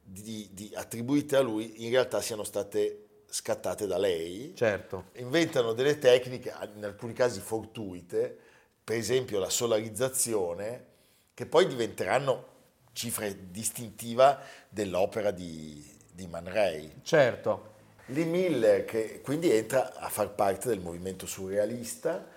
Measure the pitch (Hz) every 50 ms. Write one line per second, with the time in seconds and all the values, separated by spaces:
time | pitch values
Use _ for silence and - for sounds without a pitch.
0 | _ 95 95 98 107 110 110 107 104 92 95 92 107 101 - 90 - - - 117
1 | 117 120 143 147 143 147 135 135 135 117 107 107 113 113 - 110 113 117 120 127
2 | 120 - 113 104 98 - 113 104 101 - - 104 98 - - 107 104 104 - -
3 | - - _ _ _ _ - - - - 107 - - 95 90 92 104 95 87 92
4 | 101 98 87 80 82 85 87 101 135 160 185 - 120 110 101 92 - - - 92
5 | 90 - - 120 123 123 135 170 165 160 - 135 117 113 110 117 131 147 147 147
6 | 139 127 123 127 123 123 127 117 - - 76 76 95 104 101 104 104 104 104 104
7 | 120 117 107 - 127 - 95 98 98 - 110 113 98 - - 117 107 92 90 87
8 | 85 - 113 110 120 123 - - - - - - _ _ _ _ _ - 110 117
9 | 107 95 123 131 127 127 104 98 92 87 - - 120 117 113 107 113 113 107 101
10 | 127 131 127 - - 120 113 104 90 85 85 90 101 110 123 127 - - _ _
11 | _ _ _ _ _ _ _ - 117 - - 160 190 160 139 120 113 101 - -
12 | 104 92 110 135 143 135 120 - - - - - _ _ _ _ _ _ - -
13 | 113 117 - - 107 101 98 90 92 90 87 107 113 - - - 120 104 95 -
14 | 113 117 117 120 131 143 135 - - - - - - _ - 113 104 95 87 90
15 | 98 - - 113 98 104 95 87 90 85 80 78 78 78 76 73 73 - - -
16 | _ _ - 85 95 87 82 85 85 90 92 107 104 90 80 76 76 76 76 -
17 | - - - 151 135 117 104 - - 110 101 95 - - - - - - _ -
18 | - - 131 151 170 165 170 180 185 175 147 120 113 107 101 95 98 - 113 113
19 | 110 - - - - - 143 160 175 160 110 110 110 - 131 135 185 - - -
20 | - - - 107 104 95 - - 104 98 95 95 - 127 110 95 87 85 85 87
21 | 90 95 92 - 95 85 - 98 95 92 98 104 104 113 120 120 117 - - -
22 | - 160 175 196 - - -